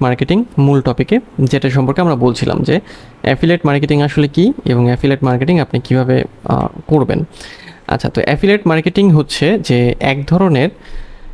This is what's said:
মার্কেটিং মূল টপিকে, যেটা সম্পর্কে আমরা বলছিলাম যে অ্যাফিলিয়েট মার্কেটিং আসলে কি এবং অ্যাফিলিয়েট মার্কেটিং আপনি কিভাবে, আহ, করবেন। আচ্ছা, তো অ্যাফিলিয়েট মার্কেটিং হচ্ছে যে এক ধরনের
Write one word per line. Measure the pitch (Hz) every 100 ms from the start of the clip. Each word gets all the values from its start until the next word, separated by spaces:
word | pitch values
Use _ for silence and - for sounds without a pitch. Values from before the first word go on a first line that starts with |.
মার্কেটিং | 127 123 131 190 240 -
মূল | 139 139
টপিকে, | 131 123 135 233 - -
যেটা | 131 135 139
সম্পর্কে | 131 131 139
আমরা | 175 127
বলছিলাম | 123 113 - -
যে | - 165 - - - -
অ্যাফিলিয়েট | - 135 170 170 151
মার্কেটিং | 143 147 147
আসলে | 143 151 147
কি | 170 208 - -
এবং | 123 120
অ্যাফিলিয়েট | 123 139 135
মার্কেটিং | 131 123 139 175
আপনি | 135 123
কিভাবে, | - 127 127 127
আহ, | - - - 131 - - -
করবেন। | 151 - - 160 - - - - - -
আচ্ছা, | - -
তো | -
অ্যাফিলিয়েট | - 147 196 202 175
মার্কেটিং | 160 170 202 196
হচ্ছে | 151 143 - 147 214
যে | - 123 120 -
এক | - 135 139
ধরনের | 175 190 135 165 - - - - - -